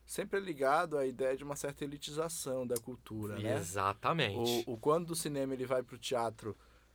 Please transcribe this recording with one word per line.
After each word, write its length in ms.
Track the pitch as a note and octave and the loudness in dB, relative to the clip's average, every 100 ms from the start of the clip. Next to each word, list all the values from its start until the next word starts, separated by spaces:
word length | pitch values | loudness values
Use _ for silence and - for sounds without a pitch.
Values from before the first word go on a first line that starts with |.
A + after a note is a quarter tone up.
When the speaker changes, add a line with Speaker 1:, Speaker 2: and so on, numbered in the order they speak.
| - | -12
Speaker 1:
sempre 300 | - - G3 | -6 -2 -2
é 20 | |
ligado 560 | F#3+ C#3 C3+ D#3 F3 D3 | -2 2 4 6 4 2
à 80 | C3 | 0
ideia 320 | B2 C3 C3+ | 0 0 0
de 60 | |
uma 120 | C#3+ C#3 | -4 -4
certa 280 | C#3+ C#3+ | -4 -4
elitização 840 | C#3+ C#3+ - D3 E3 - C#3 C3 B2 | -8 -6 -8 -4 -4 -4 -4 -2 0
da 100 | A#2+ | -2
cultura, 580 | A#2+ B2 - A2 G#2 G2+ | -4 -12 -8 -6 -4 -2
né? 200 | G#2+ - | 0 0
Speaker 2:
Exatamente. 1080 | E2+ G2 G2 G2+ C3 E3 A2+ G#2 A#2+ A#2+ A#2 | -2 0 2 2 0 2 2 2 4 2 0
Speaker 1:
O, 60 | |
o 40 | A2+ | 0
quando 340 | C#3+ E3 E3 | 4 4 2
o 40 | D#3+ | -4
cinema 380 | D#3 C#3 C3+ | -2 -2 -2
ele 140 | C3 B2+ | -2 0
vai 160 | C3 | 0
pro 160 | C3 A#2+ | 0 -6
teatro, 580 | - B2 A2+ A2 A2 G2 - - _ | -2 0 0 -2 -8 -8 -12 -20 _